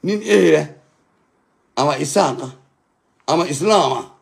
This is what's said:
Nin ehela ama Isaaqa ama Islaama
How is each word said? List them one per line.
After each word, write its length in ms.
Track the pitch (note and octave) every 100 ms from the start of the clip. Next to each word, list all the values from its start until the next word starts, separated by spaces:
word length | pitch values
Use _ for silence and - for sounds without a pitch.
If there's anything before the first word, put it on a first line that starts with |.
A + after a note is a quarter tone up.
Nin 200 | F3 G#3
ehela 440 | A3 G#3 F3 D3+ D3 - _ _ _ _ _ _ _ _ _ -
ama 200 | D3 C3+
Isaaqa 500 | D3 G3+ F3 - B2+ - _ _ _ _ _ _ -
ama 200 | D#3+ F3
Islaama 640 | C#3+ G3 G#3 C#3 B2 - _